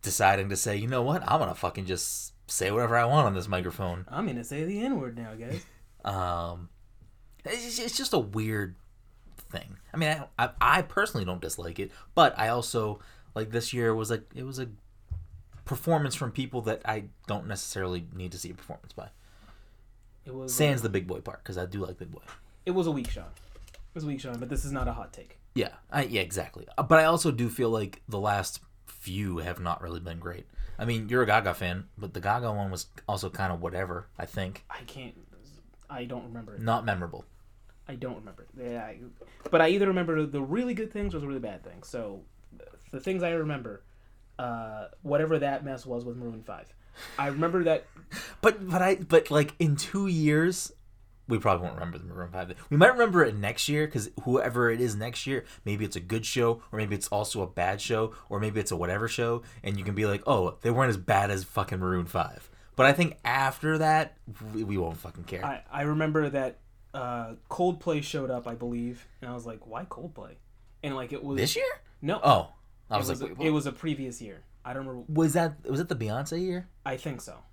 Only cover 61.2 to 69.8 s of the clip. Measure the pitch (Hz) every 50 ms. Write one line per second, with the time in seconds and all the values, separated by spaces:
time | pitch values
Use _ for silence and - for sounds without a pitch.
61.2 | 101 101 101 95 90 - - 110 98 - - 92 92 92 92 90 87 82 - 92
62.2 | 80 73 - - - - - - - - - - 131 135 139 139 135 131 - -
63.2 | - 120 123 135 135 135 135 - - 151 156 156 156 156 156 156 156 - - -
64.2 | - - 104 - 107 107 107 110 110 101 101 95 87 82 82 80 - 85 - -
65.2 | 85 - 98 92 95 143 135 110 - - - 143 143 147 151 156 160 156 151 156
66.2 | 151 143 135 139 131 127 - - - - - - - - - 135 127 123 123 120
67.2 | 117 113 117 - - - - - 175 180 175 151 - 175 156 151 147 - - 151
68.2 | 135 127 127 123 120 123 117 117 120 120 120 120 120 120 123 120 - - - -
69.2 | - 123 123 120 117 117 110 113 - 117 110 120